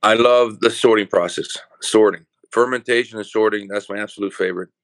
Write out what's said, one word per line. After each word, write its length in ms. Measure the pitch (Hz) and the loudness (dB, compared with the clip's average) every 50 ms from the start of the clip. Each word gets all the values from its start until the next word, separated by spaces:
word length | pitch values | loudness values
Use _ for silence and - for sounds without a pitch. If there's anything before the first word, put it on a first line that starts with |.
| - | 4
I 100 | 104 110 | 2 2
love 460 | 113 120 123 123 123 123 117 107 - | 4 4 4 4 4 2 2 -2 -2
the 100 | - 117 | -2 -2
sorting 380 | 110 - - 123 113 107 101 | -2 2 2 2 4 4 0
process. 500 | 98 - 98 87 87 - - - - - - - _ _ _ | 0 -2 -2 -2 -2 -6 -8 -10 -10 -12 -16 -16 _ _ _
Sorting. 440 | - - - 110 110 104 98 - _ _ _ _ _ _ | -12 0 2 4 4 4 2 0 _ _ _ _ _ _
Fermentation 640 | - - 120 123 127 123 117 - 123 117 123 110 113 | -2 0 0 0 0 -6 -4 -2 -2 -2 -2 -2 -6
and 100 | 110 104 | -12 -12
sorting, 400 | 98 - 110 107 110 107 104 101 | -6 -2 0 0 0 0 -4 -8
that's 220 | 98 101 104 101 - | -6 -10 -10 -8 -8
my 100 | 101 101 | -10 -10
absolute 340 | 104 101 - - 101 98 - | -10 -12 -10 -8 -8 -8 -4
favorite. 360 | - 98 92 92 87 92 90 _ _ | -4 -4 -4 -4 -6 -10 -12 _ _